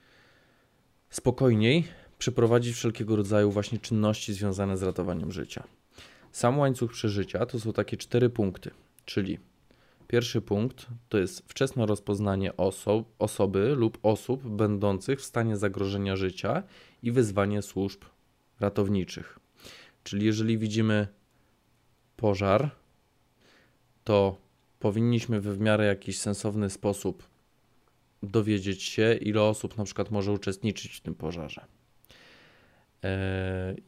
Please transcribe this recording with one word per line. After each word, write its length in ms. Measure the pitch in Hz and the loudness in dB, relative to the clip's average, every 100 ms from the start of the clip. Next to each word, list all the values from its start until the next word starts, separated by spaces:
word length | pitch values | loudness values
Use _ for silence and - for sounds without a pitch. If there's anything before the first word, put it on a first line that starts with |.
| _ _ _ _ _ _ _ _ _ _ _ | _ _ _ _ _ _ _ _ _ _ _
spokojniej 760 | - 127 120 131 110 110 160 165 - - _ | -2 -2 4 4 6 6 4 0 -10 -20 _
przeprowadzić 580 | - 120 113 120 120 117 | -2 2 4 4 2 -2
wszelkiego 400 | 117 104 107 107 | -4 -2 0 0
rodzaju 360 | 98 104 104 | 2 4 4
właśnie 280 | 101 101 110 | 2 -2 -6
czynności 540 | - 110 107 107 - | -2 0 2 0 -4
związane 440 | 98 101 95 98 95 | -4 -4 -2 -2 0
z 60 | |
ratowaniem 480 | 95 92 90 87 80 | -2 -2 -4 -4 -6
życia. 320 | 80 62 - - _ _ - - - - | -8 -10 -12 -16 _ _ -20 -20 -20 -18
Sam 280 | - 120 143 | 0 2 4
łańcuch 320 | 139 123 120 | 2 2 -4
przeżycia 540 | - 110 101 92 92 120 | -2 -2 -2 -2 -2 -4
to 140 | 120 | -4
są 140 | 110 | -4
takie 240 | 104 104 107 | -2 -2 -6
cztery 320 | - 120 120 | -2 2 2
punkty, 420 | 117 98 - - - _ _ - | 2 -2 -2 -14 -16 _ _ -6
czyli 340 | 104 95 - - _ _ _ _ _ - | -4 -2 -6 -10 _ _ _ _ _ -2
pierwszy 340 | 120 120 113 | -2 0 -4
punkt 460 | - 101 120 - - 117 _ | -2 -2 -2 -6 -16 -18 _
to 80 | 107 | 0
jest 260 | 92 - - | 0 -4 -16
wczesne 380 | - 135 127 107 | -4 -2 0 0
rozpoznanie 680 | 101 - 101 101 95 95 | 0 -2 -2 0 0 -2
oso-, 500 | - 92 - - 107 113 _ | 0 -2 0 0 0 -2 _
osoby 560 | 107 - 98 98 107 143 | -4 0 2 2 2 2
lub 220 | 113 - | 0 2
osób 440 | 107 107 - 135 131 | 0 0 -2 -6 -4
będących 720 | 104 107 101 101 95 - 135 | 0 0 2 0 0 -2 -6
w 60 | - | -4
stanie 320 | 120 113 104 | -2 -2 0
zagrożenia 580 | 104 98 98 101 98 95 | -2 -2 -2 -2 -2 0
życia 480 | 95 90 101 147 196 - - _ | -2 -2 -2 -2 -4 -18 -20 _
i 80 | 120 | -2
wezwanie 500 | 123 110 98 101 104 | 2 2 2 2 0
służb 400 | - - 98 - - _ _ _ _ _ | -2 -4 -4 -4 -20 _ _ _ _ _
ratowniczych. 800 | 101 107 101 101 87 - - - _ _ - - - _ | -2 0 0 0 -2 -8 -16 -20 _ _ -20 -20 -20 _
Czyli 220 | - 101 107 | -6 0 2
jeżeli 320 | 107 113 110 | 2 0 0
widzimy 500 | 110 107 110 107 101 - _ _ _ _ _ _ _ _ _ - | 0 2 2 2 0 -8 _ _ _ _ _ _ _ _ _ 0
pożar, 540 | 107 98 98 104 143 - _ _ _ _ _ _ _ _ _ _ _ _ | 0 2 4 4 2 -4 _ _ _ _ _ _ _ _ _ _ _ _
to 340 | - 104 98 92 _ _ _ _ | 2 4 4 0 _ _ _ _
powinniśmy 640 | 110 101 117 120 117 107 | 0 2 2 2 0 -2
we 120 | 101 | -2
w 60 | 98 | 0
miarę 260 | 107 107 104 | 2 4 4
jakiś 320 | 98 - 95 | 0 -4 -6
sensowny 520 | 104 101 107 104 98 | -4 -2 -2 -2 -2
sposób 580 | - 104 98 95 90 - _ _ _ _ _ _ _ _ _ | -2 -4 -2 -4 -6 -16 _ _ _ _ _ _ _ _ _
dowiedzieć 600 | 101 110 104 104 98 95 | -2 -2 2 0 0 -4
się, 300 | - - 110 113 | -4 0 2 2
ile 200 | 104 107 | 0 2
osób 360 | 107 107 101 - | 2 2 -6 -6
na 60 | |
przykład 280 | 98 - 101 | -6 -4 -4
może 200 | 104 101 | -2 0
uczestniczyć 640 | 101 - 95 110 95 - - | -2 -4 -2 -4 -4 -10 -12
w 60 | |
tym 140 | - - | -12 -8
pożarze. 500 | 78 85 76 - - _ _ _ _ - - - - _ _ _ _ _ | -6 -6 -10 -14 -18 _ _ _ _ -20 -20 -20 -20 _ _ _ _ _
E, 720 | 95 95 95 95 92 92 92 95 | -4 -2 -2 -2 -2 -4 -4 -8